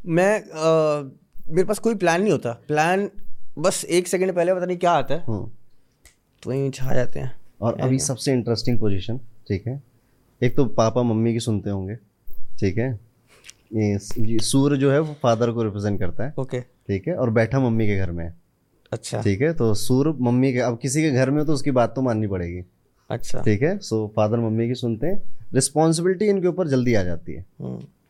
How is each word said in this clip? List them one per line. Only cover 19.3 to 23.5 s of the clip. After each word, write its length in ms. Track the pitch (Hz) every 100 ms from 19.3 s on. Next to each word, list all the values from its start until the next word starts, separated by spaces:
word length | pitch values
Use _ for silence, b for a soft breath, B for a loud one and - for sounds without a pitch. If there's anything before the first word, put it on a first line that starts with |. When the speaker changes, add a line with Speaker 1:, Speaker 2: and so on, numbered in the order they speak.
| 98
Speaker 2:
है, 120 | 151
तो 200 | 160 113
सूर्य 400 | 107 - 127 151 131
मम्मी 320 | 123 123 135
के, 60 | 123
अब 200 | 120 117
किसी 200 | 139 147
के 100 | 156
घर 200 | 127 131
में 140 | 151 151
तो 80 |
उसकी 180 | 147 147
बात 240 | 127 117 135
तो 60 |
माननी 260 | 127 110 107
पड़ेगी। 360 | 92 87 90 90 _ _ _ -
Speaker 1:
अच्छा। 320 | 117 - -
Speaker 2:
ठीक 200 | -